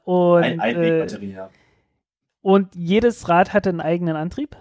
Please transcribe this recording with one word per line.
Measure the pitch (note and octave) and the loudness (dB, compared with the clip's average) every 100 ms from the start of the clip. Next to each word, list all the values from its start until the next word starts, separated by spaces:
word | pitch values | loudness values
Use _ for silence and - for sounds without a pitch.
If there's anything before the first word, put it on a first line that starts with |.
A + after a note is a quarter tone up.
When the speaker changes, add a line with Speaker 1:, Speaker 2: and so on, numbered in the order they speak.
Speaker 1:
und, | - F3+ F3 F3 | -2 2 4 4
Speaker 2:
Ein-, | E3 E3 | 2 0
Einwegbatterie, | - E3+ E3 D#3+ D#3+ G#2 G2 | -2 0 0 0 -2 -8 -14
Speaker 1:
äh, | |
Speaker 2:
ja. | - F#3+ _ _ _ _ _ _ _ _ _ | -14 -18 _ _ _ _ _ _ _ _ _
Speaker 1:
und | G3 G3 F#3+ F3 | 2 2 2 -6
jedes | E3+ G#3 A#3+ A3+ - | -2 2 2 -2 0
Rad | E3+ F#3 | 2 2
hatte | G#3 F#3+ | 0 -2
einen | E3+ | -2
eigenen | D#3 F3 F3 D#3 | -2 -2 -2 -4
Antrieb. | E3 - D4 - | -6 -8 -10 -12